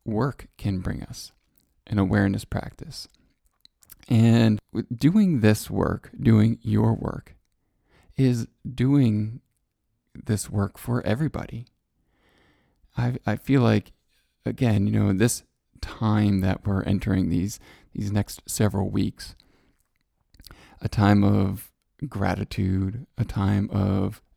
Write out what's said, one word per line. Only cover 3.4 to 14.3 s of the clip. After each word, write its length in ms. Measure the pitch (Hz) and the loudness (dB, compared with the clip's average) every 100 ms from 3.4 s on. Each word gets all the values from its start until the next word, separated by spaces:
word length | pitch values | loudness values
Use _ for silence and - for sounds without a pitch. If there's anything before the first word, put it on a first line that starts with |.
| _ _ _ _ _ - - | _ _ _ _ _ -20 0
And 480 | 113 113 117 113 107 - | 6 6 6 4 2 -2
with 260 | - - 117 | -8 -6 0
doing 440 | 139 202 196 143 | 2 4 2 4
this 280 | 107 107 - | 4 2 -2
work, 400 | 98 82 87 - - | -4 -2 -4 -8 -2
doing 380 | - 110 110 117 | 4 4 4 0
your 320 | 117 107 113 117 | -2 0 0 0
work, 400 | - - - - _ _ _ _ _ _ _ - | -4 -10 -14 -20 _ _ _ _ _ _ _ 0
is 300 | 131 120 110 _ - | 0 0 -4 _ -12
doing 720 | 123 123 143 123 104 107 120 - _ _ _ _ _ _ - | -2 2 4 4 2 -4 -8 -20 _ _ _ _ _ _ -12
this 340 | - 107 - | -4 -4 -2
work 300 | 104 101 - | -4 -4 -6
for 260 | - 120 - | -6 -4 -2
everybody. 640 | 110 156 - - 117 120 _ _ _ _ _ _ _ _ _ _ _ _ - | -2 -4 -6 -10 -14 -16 _ _ _ _ _ _ _ _ _ _ _ _ -6
I, 200 | 120 127 - | -4 -4 -4
I 80 | 107 | -4
feel 260 | - 135 | 0 4
like, 300 | 117 107 - _ _ _ _ | 4 2 -2 _ _ _ _